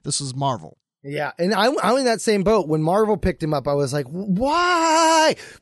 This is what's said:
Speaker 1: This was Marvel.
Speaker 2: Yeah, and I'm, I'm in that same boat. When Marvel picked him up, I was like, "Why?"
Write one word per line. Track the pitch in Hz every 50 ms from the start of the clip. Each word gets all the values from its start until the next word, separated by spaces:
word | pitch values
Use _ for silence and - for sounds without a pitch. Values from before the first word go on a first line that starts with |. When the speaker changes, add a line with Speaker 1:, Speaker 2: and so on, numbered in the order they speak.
| _
Speaker 1:
This | - 139 -
was | 143 135 123
Marvel. | 135 139 139 123 101 78 - - _ _ _ _ _ _ 139
Speaker 2:
Yeah, | 143 147 147 135 - -
and | 170 185 220
I'm, | 185 208 247 294 - -
I'm | 196 240 277
in | 269
that | 240 226 202
same | - 233 214 202 180
boat. | 196 226 208 165 156
When | 156 156
Marvel | 156 160 180 214 220 208 214
picked | 165 - 190 147 - 160
him | 151 151
up, | 143 117 143
I | 143
was | 143 143 127 131
like, | 147 135 120
"Why?" | 151 180 202 214 180 190 254 277 302 339 359 359 359 330 330 330 311 330 330 320 330 320 311 311 - - - - - -